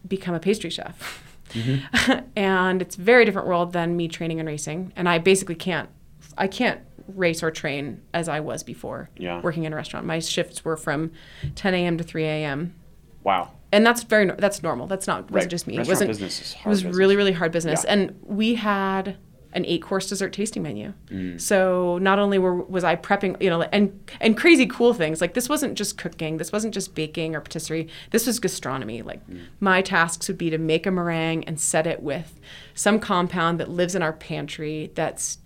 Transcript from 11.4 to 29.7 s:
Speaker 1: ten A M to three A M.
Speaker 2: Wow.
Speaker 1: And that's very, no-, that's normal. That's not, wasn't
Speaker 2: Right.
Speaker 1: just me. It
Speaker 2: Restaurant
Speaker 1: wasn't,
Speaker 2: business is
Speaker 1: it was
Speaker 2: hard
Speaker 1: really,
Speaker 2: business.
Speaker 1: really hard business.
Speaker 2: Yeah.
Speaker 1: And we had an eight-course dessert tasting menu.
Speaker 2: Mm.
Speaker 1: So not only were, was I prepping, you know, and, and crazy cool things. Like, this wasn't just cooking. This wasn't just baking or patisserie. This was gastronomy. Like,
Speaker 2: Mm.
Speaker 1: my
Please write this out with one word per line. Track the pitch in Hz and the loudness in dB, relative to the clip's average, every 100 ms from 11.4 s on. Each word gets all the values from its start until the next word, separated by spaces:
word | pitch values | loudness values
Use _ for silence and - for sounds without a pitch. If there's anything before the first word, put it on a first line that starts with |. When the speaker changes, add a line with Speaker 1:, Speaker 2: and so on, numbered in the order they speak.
| 147 | -10
Speaker 1:
ten | - 202 | -4 0
A | 185 175 | 0 0
M | 165 | -2
to | |
three | 165 165 | -4 -4
A | 156 151 | -2 -2
M. | 151 139 170 - - - - - | -4 -4 -6 -10 -20 -20 -20 -4
Speaker 2:
Wow. | 98 92 87 - - | 0 0 0 -12 2
Speaker 1:
And | 208 226 | 6 6
that's | 233 | 4
very, | - 214 190 | 2 4 4
no-, | - | 2
that's | 196 196 | -2 0
normal. | 165 123 160 | -4 -4 -4
That's | 190 196 | -4 -2
not, | 165 - | -4 0
wasn't | |
Speaker 2:
Right. | 202 180 | 0 0
Speaker 1:
just | 170 - | -4 -4
me. | |
It | 113 | -4
Speaker 2:
Restaurant | 117 185 196 | 2 2 2
Speaker 1:
wasn't, | 104 95 | 0 -4
Speaker 2:
business | - | -6
is | - - | -10 -6
Speaker 1:
it | 214 | 0
was | 202 | 2
Speaker 2:
hard | 180 | 2
Speaker 1:
really, | 180 190 | 4 6
Speaker 2:
business. | 202 | 6
Speaker 1:
really | 202 | 4
hard | 170 165 | 2 0
business. | 170 160 151 | 0 0 0
Speaker 2:
Yeah. | - | 2
Speaker 1:
And | 208 185 - | 2 2 -4
we | - 208 220 226 | -8 0 0 2
had | 208 196 190 190 190 190 - - - | 0 0 0 -2 -4 -10 -16 -20 -8
an | 135 | -4
eight-course | - 165 - 190 - | -2 -2 0 -2 -2
dessert | 202 - | -4 -4
tasting | - 202 214 | -4 -4 -4
menu. | 156 104 202 - - | -6 -6 -10 -14 -10
Speaker 2:
Mm. | 95 92 85 | -6 -6 -6
Speaker 1:
So | - 196 185 180 180 175 | 2 4 4 4 2 2
not | 190 202 | 4 4
only | 202 196 | 4 4
were, | 185 | 2
was | 180 - 185 | 0 -2 0
I | 170 | 2
prepping, | 170 - 202 190 - | 0 0 0 0 0
you | 190 | 2
know, | 170 | 2
and, | 165 202 202 - - - | 2 2 2 0 -18 0
and | 226 220 | 2 4
crazy | 349 320 208 | 6 8 6
cool | - 240 | 4 4
things. | 233 156 160 | 4 0 0
Like, | 175 | 0
this | - 247 | -2 -2
wasn't | 302 277 - | 0 0 -2
just | 202 - | -6 -6
cooking. | 180 - 160 160 | -10 -6 -6 -4
This | 165 | -4
wasn't | 214 220 | -2 -2
just | 202 190 | -4 -6
baking | - 156 156 160 | -6 -6 -4 -4
or | 156 | -4
patisserie. | - 165 - 160 160 - - | -6 -10 -4 -4 -6 -12 -2
This | 226 240 | 0 0
was | 220 | 0
gastronomy. | 185 - 127 135 107 113 | -2 -4 -6 -6 -6 -10
Like, | - - - | -10 -14 -14
Speaker 2:
Mm. | 90 - - | -16 -16 -2
Speaker 1:
my | 196 | 4